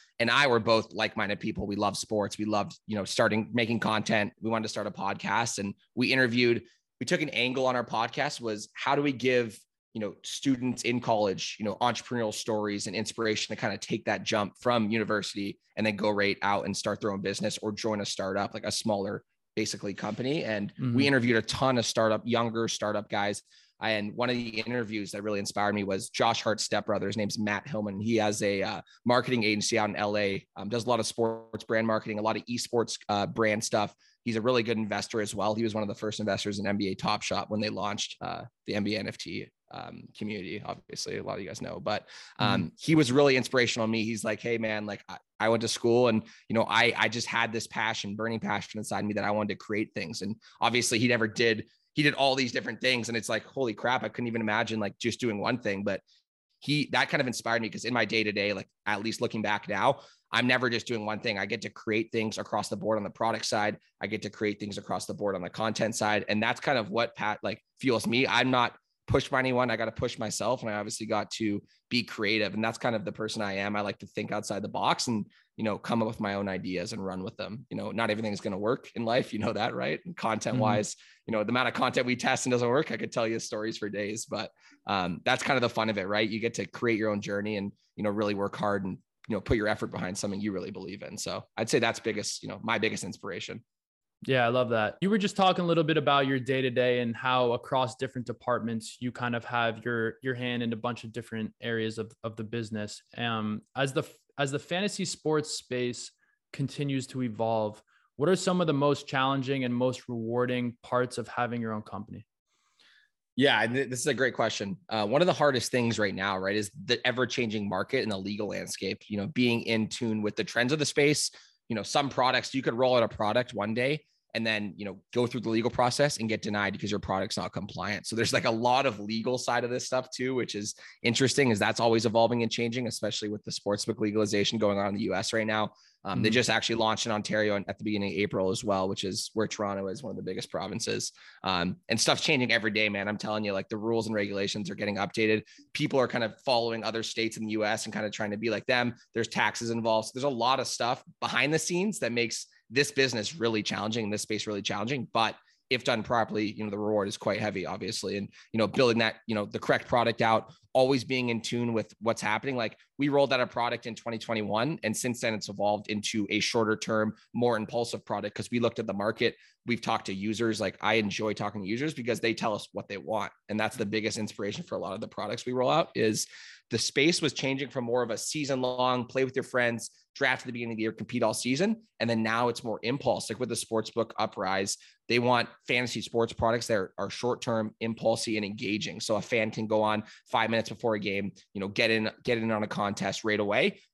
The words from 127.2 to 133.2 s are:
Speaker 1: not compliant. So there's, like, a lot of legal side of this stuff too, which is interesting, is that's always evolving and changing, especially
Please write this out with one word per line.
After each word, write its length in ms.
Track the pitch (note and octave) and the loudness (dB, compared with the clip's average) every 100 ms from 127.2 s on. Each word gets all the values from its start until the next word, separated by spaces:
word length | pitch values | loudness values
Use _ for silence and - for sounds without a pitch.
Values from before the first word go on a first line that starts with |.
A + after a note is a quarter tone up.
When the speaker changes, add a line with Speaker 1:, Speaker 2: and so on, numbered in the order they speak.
| F#2+ - | -2 -4
Speaker 1:
not 160 | F2 | -4
compliant. 520 | - G2+ E2 F#2+ G2+ - | -6 -8 -6 -6 -6 -4
So 100 | A2 | -2
there's, 180 | A2+ | 2
like, 120 | B2+ A#2+ | 2 2
a 60 | |
lot 340 | A2+ A#2+ C3 C#3 | 2 4 4 2
of 140 | G2+ | -2
legal 380 | G#2 A2+ B2 B2+ | -4 -4 -2 -2
side 260 | B2+ A#2+ | 0 0
of 60 | A#2+ | 0
this 160 | B2 - | -4 -2
stuff 240 | B2+ B2+ | -4 -4
too, 240 | - B2+ B2+ | -4 -2 -2
which 200 | G#2+ G#2 | -2 -4
is 200 | G#2 - - - | -8 -10 -18 -2
interesting, 460 | A#2 A2+ C3 - C3 | 0 4 4 6 4
is 100 | G#2 | 4
that's 200 | G#2+ A2+ | 2 4
always 260 | A#2 A2+ A2 | 4 4 4
evolving 380 | A2+ A2+ A#2+ | 4 4 4
and 80 | A2+ | 0
changing, 360 | - A#2 A#2+ A#2 | 0 -2 -2 -4
especially 420 | - G#2 - | -4 -4 -4